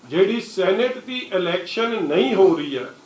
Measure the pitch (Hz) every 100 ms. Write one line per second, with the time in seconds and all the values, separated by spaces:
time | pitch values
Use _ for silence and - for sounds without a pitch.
0 | 123 156 202 226 - - 180 202 247 247
1 | - 254 - 190 170 180 - 220 233 220
2 | 156 160 262 196 190 160 147 131 90 -